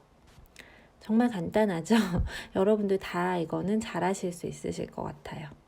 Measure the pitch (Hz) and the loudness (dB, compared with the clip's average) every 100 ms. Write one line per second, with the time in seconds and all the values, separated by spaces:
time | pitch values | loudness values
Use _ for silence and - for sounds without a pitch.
0 | _ _ - - - - - - - - | _ _ -20 -20 -20 -20 -20 -20 -20 -12
1 | - 220 240 202 170 214 214 165 151 226 | 0 2 4 0 0 2 2 2 4 4
2 | 190 175 - - - 202 196 214 202 190 | 4 0 -2 -6 -4 2 4 4 2 0
3 | - 175 180 180 160 165 180 220 220 175 | 0 -2 0 0 -2 -2 0 0 -2 0
4 | 185 196 180 175 - - - 170 - - | 0 0 -4 -4 -8 -6 -6 -6 -6 -8
5 | - - - - 147 - | -8 -10 -12 -12 -12 -16